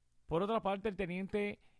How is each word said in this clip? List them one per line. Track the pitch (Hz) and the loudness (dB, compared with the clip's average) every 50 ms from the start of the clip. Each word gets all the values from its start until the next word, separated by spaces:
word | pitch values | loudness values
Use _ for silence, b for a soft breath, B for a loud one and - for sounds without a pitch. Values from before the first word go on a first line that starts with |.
| _ _ _ - _ | _ _ _ -20 _
Por | - 151 170 | 0 0 2
otra | 196 202 226 214 | 2 2 2 2
parte, | - 190 202 196 190 220 | 2 0 0 0 0 -2
el | 190 | -2
teniente, | 190 190 170 180 185 196 180 - 208 202 208 208 b b b b b | -2 -2 -2 -2 -2 -2 -2 0 0 0 0 -2 b b b b b